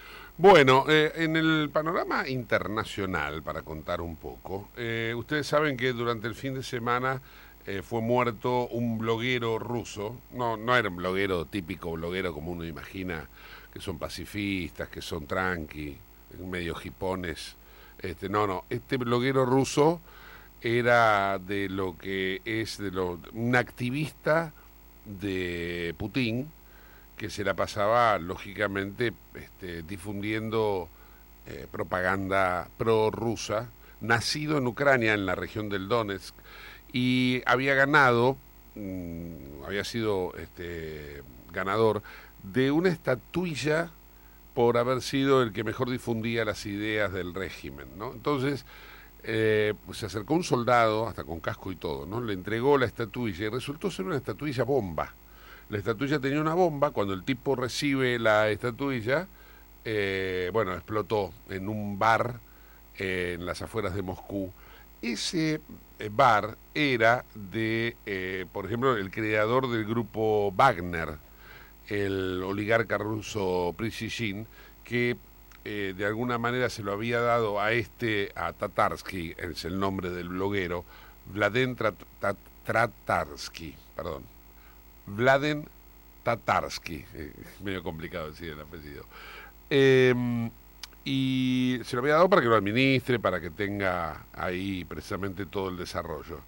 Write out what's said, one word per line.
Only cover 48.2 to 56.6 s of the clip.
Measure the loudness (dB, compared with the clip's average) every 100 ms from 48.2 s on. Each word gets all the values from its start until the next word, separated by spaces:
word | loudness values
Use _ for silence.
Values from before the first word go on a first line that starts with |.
| -2 0 0 -2 -8 -18 -20 -20 -20 -14
eh, | -4 2 4 4 2 -2
pues | -8 -10
se | -6
acercó | -6 0
un | 0
soldado, | 2 2 4 6 6 4 -2
hasta | -4
con | -8 -6
casco | -6 -6 -8
y | -6
todo, | -4 -4 -4
¿no? | -6
Le | -4
entregó | -4 -4 0 4 4
la | 2
estatuilla | -2 -6 -4 -4 -4 -4
y |
resultó | -4 -6 -6 -6
ser | -4 -4
una | -4
estatuilla | -4 -6 -4 -2
bomba. | 2 2 0 -4 -6 -8 -20 -20 -20 -20 -8
La | -4
estatuilla | -2 -2 0 0
tenía | 0 0
una | 2
bomba. | 4